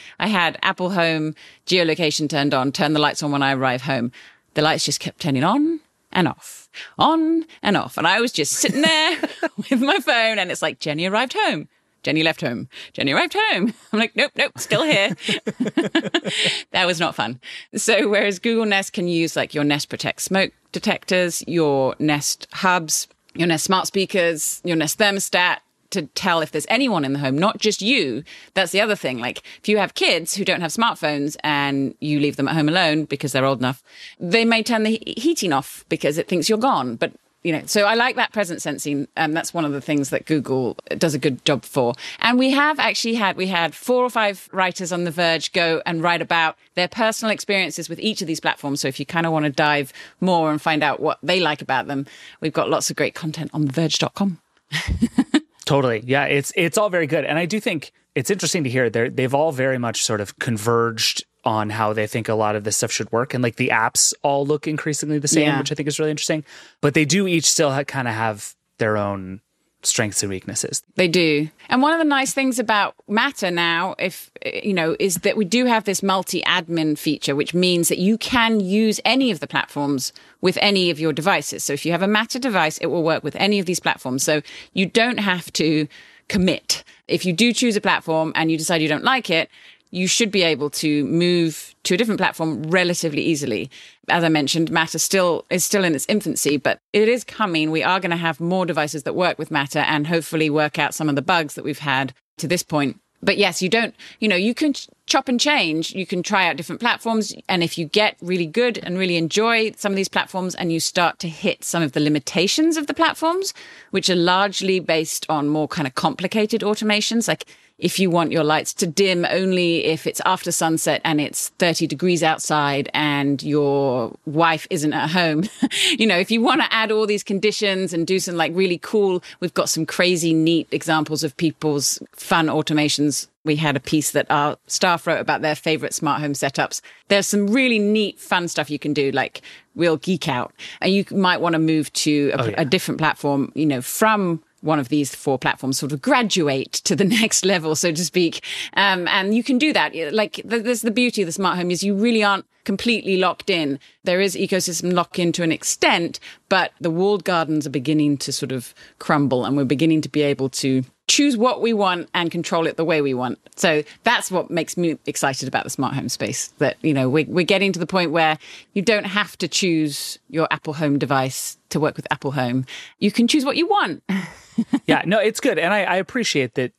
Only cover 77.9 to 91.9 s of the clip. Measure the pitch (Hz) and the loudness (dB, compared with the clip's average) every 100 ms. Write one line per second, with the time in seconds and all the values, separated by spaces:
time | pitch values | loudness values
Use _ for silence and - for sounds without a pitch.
77.9 | - 185 220 - 254 226 220 185 202 220 | 2 2 2 0 2 4 2 2 2 2
78.9 | 208 - 247 269 175 143 139 - - 143 | 2 0 2 2 0 -2 -2 -2 -4 -2
79.9 | 139 - - - _ 185 175 202 202 180 | -2 -4 -10 -20 _ -2 2 2 4 2
80.9 | 151 160 147 160 175 143 - - 143 156 | 0 -2 0 2 0 0 -6 -6 -4 -2
81.9 | 170 190 208 226 262 262 196 156 - 170 | 0 2 2 0 -2 -2 2 0 0 -2
82.9 | 175 160 151 151 - 196 208 180 175 - | 0 0 0 -2 -2 0 0 0 -2 -2
83.9 | - 131 131 - 151 - - - - 190 | -4 -4 -2 0 0 -2 -14 -8 -2 0
84.9 | 233 233 226 202 180 - - 160 156 - | 2 0 0 -2 -2 -4 -2 0 2 -2
85.9 | - - - - 180 185 143 - - - | -6 -20 -20 -6 0 2 0 -4 -6 -6
86.9 | - - 170 180 165 233 226 247 208 202 | -20 -4 -2 0 2 2 2 0 2 0
87.9 | 175 - 160 160 - 160 160 156 170 156 | 0 0 0 0 0 0 0 0 0 2
88.9 | 151 226 254 240 165 - - - - _ | 0 0 0 0 0 -2 -8 -20 -20 _
89.9 | 180 180 - 226 196 170 151 147 - 160 | -4 -2 0 0 2 2 2 -2 -2 0
90.9 | 147 139 160 175 175 165 151 - - - | 0 2 2 2 2 0 -2 -12 -10 -2